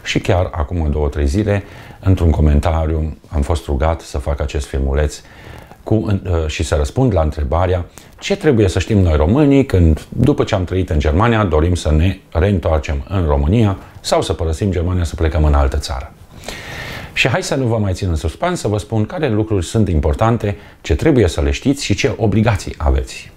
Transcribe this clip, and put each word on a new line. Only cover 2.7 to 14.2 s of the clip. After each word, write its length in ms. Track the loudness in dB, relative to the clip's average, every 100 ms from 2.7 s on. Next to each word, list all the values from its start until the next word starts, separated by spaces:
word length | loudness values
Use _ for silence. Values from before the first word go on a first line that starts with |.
| 0 0 -2 -4 -8 -6
am 140 | -4
fost 220 | -2 -2
rugat 360 | -2 -2 0 -2
să 180 | -6 -6
fac 220 | -4 -4
acest 260 | -4 -6 -6
filmuleț 540 | -4 -2 0 -2 -4 -20 -20 -20 -20 -20 -18
cu, 120 | -2
în, 260 | -2 0 -2 0
uh, 160 | -2 -2
și 160 | -4
să 120 | -2
răspund 400 | 0 0 0 2
la 80 | 2
întrebarea: 600 | 0 -2 -2 0 0 -2 -4 -14 -20 -14
„Ce 180 | -6 0
trebuie 320 | 2 4 2
să 100 | 0
știm 200 | 0 2
noi 180 | 4 2
românii 500 | 2 4 4 4 4
când, 400 | 4 4 4 -2
după 360 | 0 2 2
ce 100 | 0
am 100 | 0
trăit 260 | 0 -2 0
în 80 | 0
Germania, 460 | 2 2 2 2
dorim 300 | 2 2 2
să 180 | 0 2
ne 260 | 2 2 -2 -6
reîntoarcem 720 | 0 2 2 0 -2 -2 -6 -4
în 160 | -2 0
România 500 | 2 2 4 2 0 -10 -14
sau 220 | -2 0